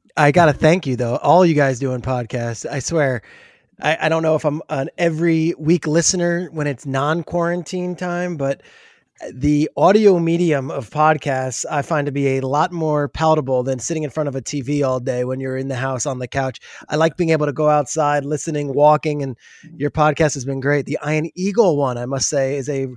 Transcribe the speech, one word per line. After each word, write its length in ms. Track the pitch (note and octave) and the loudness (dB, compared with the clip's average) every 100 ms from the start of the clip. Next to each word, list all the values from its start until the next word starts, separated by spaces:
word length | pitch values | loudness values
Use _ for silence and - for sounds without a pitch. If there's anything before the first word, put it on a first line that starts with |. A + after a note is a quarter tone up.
| _ - | _ 2
I 160 | D3 | 4
gotta 220 | E3+ E3 | 6 4
thank 320 | C3+ D#3 F3+ C#3 | 4 4 2 0
you, 100 | B2 | -2
though. 200 | A#2+ B2+ | -2 0
All 280 | D3 E3+ | 4 6
you 100 | F3+ | 6
guys 240 | D3 C#3 B2 | 4 2 0
doing 220 | C3+ B2+ | -4 -4
podcasts, 680 | B2+ B2 A#2 B2 A#2 A2+ A#2+ | -4 -4 -4 -6 -6 -6 -8
I 100 | C#3 | -8
swear, 420 | - E3 C#3 B2 - - - _ _ - | -4 0 0 -2 -6 -20 -20 _ _ -6
I, 180 | D3+ D#3 | -2 0
I 80 | D#3+ | 0
don't 140 | D#3+ | 0
know 120 | D#3+ D3+ | 2 0
if 80 | |
I'm 180 | D#3 D3 - | 0 -4 -4
an 180 | C#3+ C3+ - | -4 -4 -2
every 560 | E3+ D#3 E3+ E3 D#3+ - | -2 2 2 2 0 0
week 280 | D3+ E3+ D#3+ | 2 2 2
listener 640 | D#3+ D#3+ F3+ F3 E3+ F3+ | 0 2 0 0 -2 -4
when 160 | D#3+ D3 | -4 -4
it's 200 | C3 C#3+ | -4 -4
non-quarantine 1080 | C3+ C#3+ E3 D#3 F3 E3+ F3 E3 F#3 F3+ | -2 0 -2 -2 -2 -2 -4 -6 -6 -6
time, 440 | F3 F3+ F3 F3+ D#3+ | -6 -6 -4 -4 -4
but 240 | C3+ C3+ - - _ _ _ _ - | -4 -4 -10 -20 _ _ _ _ -14
the 360 | C3 C#3+ D3 D3+ - | -4 0 2 0 2
audio 440 | E3 G#3 G#3 F3 | 4 6 6 6
medium 500 | E3 E3+ F3 C#3+ C3 | 4 2 2 0 -2
of 200 | D#3 A2+ | -8 -6
podcasts, 720 | D3+ D#3 D3+ D3 C3 C3 - - | 2 2 2 0 -2 -4 -6 -4
I 140 | D3+ | -4
find 240 | C3+ D#3 C#3+ | -2 -2 -2
to 60 | |
be 240 | C#3 C#3 C3+ | 0 0 0
a 100 | C3 | 0
lot 240 | C#3+ F3 | 0 0
more 380 | F3 D#3+ D3 C#3+ | -2 -2 0 -2
palatable 560 | - D#3+ D#3 C3 B2+ | 0 2 2 2 0
than 160 | B2+ C3 | 0 -4
sitting 240 | - E3 | -4 -4
in 60 | D3 | -4
front 180 | D#3+ D3+ | -4 -4
of 80 | C3 | -4
a 40 | |
T 200 | - D3 | -6 -6
V 240 | B2 D3 | -4 0
all 160 | C3+ B2+ | 0 -2
day 240 | B2+ B2 | -2 -2
when 160 | B2 C3 | -2 -4
you're 160 | C3 C3 | -4 -4
in 100 | C3+ | -4
the 80 | |
house 320 | B2 C3+ B2+ D3+ | -4 -4 -4 -4
on 140 | B2+ | -6
the 80 | B2 | -6
couch. 320 | C#3 C3 - - - - | -4 -4 -6 -14 -20 -6
I 60 | |
like 220 | D3+ D#3+ - | 0 0 0
being 140 | E3 | 0
able 160 | D#3+ D3 | 2 0
to 60 | |
go 160 | C#3 D3+ | 0 2
outside, 560 | D3+ C#3 D#3+ D3 D3 | 2 0 0 0 0
listening, 480 | C#3 D3+ - D3+ C#3+ | -2 -4 -4 -4 -2
walking, 520 | C3+ D3 D3+ D#3+ D3 | 4 6 6 2 -4
and 120 | C3+ A#2+ _ - - - | -4 -8 _ -20 -20 -6
your 140 | C#3+ | -4
podcast 440 | D#3+ D3+ D3 D#3 | 2 2 2 0
has 100 | C#3 | 0
been 160 | B2 C3+ | -6 -4
great. 260 | C3+ D3 C3+ | 0 0 -2
The 120 | D3 | -4
Ian 280 | D3 D#3 D#3+ | -2 -2 -4
Eagle 420 | F3 F#3+ G3+ G3+ C#3+ | -4 -2 2 4 4
one, 220 | C3+ A#2+ | 0 -2
I 80 | B2 | -4
must 220 | C3+ - | -4 -2
say, 260 | D3 C3+ C#3+ | 0 0 -2
is 100 | B2+ | -4
a 180 | C#3 C3 | -4 -6